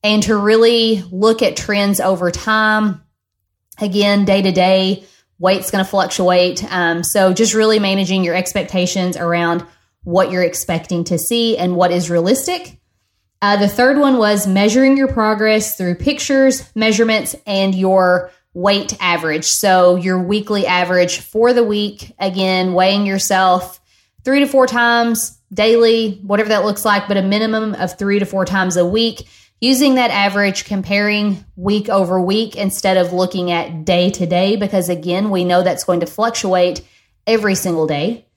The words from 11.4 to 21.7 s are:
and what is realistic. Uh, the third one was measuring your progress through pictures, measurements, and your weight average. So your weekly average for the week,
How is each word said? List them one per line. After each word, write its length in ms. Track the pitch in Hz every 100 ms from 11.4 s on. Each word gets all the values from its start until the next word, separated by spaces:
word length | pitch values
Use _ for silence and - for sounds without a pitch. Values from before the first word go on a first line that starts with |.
| 226 220
and 180 | 180 175
what 160 | 180
is 180 | 175 165
realistic. 680 | 170 175 269 - 359 359 - _ _ _ _ _ _
Uh, 160 | 202 202
the 100 | 202
third 300 | - 254 285
one 200 | 277 262
was 300 | 208 208 196
measuring 480 | 190 208 233 269 277
your 140 | 269
progress 680 | 269 214 214 214 214 214 -
through 200 | 185 175
pictures, 760 | - 294 - 269 269 262 - -
measurements, 600 | 220 214 226 220 - - -
and 300 | 196 196 185
your 560 | 190 190 185 180 180 _ _
weight 440 | 175 190 202 - 208
average. 440 | 185 170 160 156 -
So 500 | - 202 185 180 180
your 260 | 180 185
weekly 440 | 180 208 208 208 190
average 540 | 180 180 180 175 -
for 320 | - 214 233
the 100 | 247
week, 500 | 233